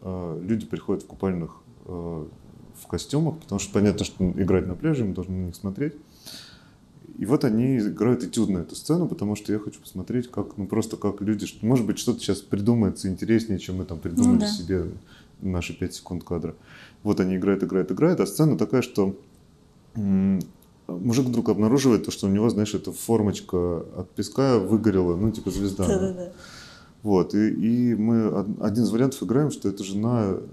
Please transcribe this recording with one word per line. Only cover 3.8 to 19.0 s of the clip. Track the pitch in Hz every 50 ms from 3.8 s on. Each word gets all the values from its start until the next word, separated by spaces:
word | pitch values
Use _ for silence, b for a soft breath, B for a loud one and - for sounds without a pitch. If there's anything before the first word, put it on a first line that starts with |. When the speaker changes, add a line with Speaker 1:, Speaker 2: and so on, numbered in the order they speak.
| 98 104 90 - 98
Speaker 1:
что | - - - 95 90 87
играть | - 95 87 95 92 - 90
на | 87
пляже, | 80 147 160 156 135 117
мы | 98 87
должны | 92 87 90 92
на | 92 92
них | 87 85
смотреть. | - - 98 95 - 139 151 147 - B B B B B B B B B B B B B B B B B _ _ - - - - -
И | 95
вот | 95 135 151 151
они | 127 107 110 123 131 135 120
играют | 104 104 - - 104 120 123 120
этюд | 120 87 - 117 107 95
на | 95 87
эту | 82 - -
сцену, | - - - 151 175 175 120
потому | - - 101 104 104
что | 101 - -
я | 104 107
хочу | 104 - - -
посмотреть, | - - - 92 90 - 110 127 120 -
как, | - - 101 - - -
ну, | 98 92
просто | 104 110 110 - -
как | - - 101 95 -
люди, | 98 101 110 101 95
что, | - - - -
может | 110 131 131 110
быть, | 95 95 -
что-то | - - 113 -
щас | - - 95 -
придумается | - - - 101 101 117 120 117 107 95 82 - - 98
интереснее, | 92 - - 90 113 110 110 - 98 85
чем | - - 92 92
мы | 90
там | - 85 78
придумали | - 87 82 82 - 98 98
Speaker 2:
Ну | -
да. | -
Speaker 1:
себе | - - - 87 82 95 90 82 78 - - b b b b b b b -
наши | - 95 90 87 85 - 82
пять | - 92 85 -
секунд | - - - 90 85
кадра. | - - 87 85 82 82 80 b b b b b b b b b
Вот | - 104 98 90
они | 95 92 95
играют, | 92 92 98 98 95 95
играют, | 82 90 95 87 -
играют, | 95 95 143 170 190 -
а | 98
сцена | 95 - - 156 156 127
такая, | 160 208 - - 127
что, | 120 - - -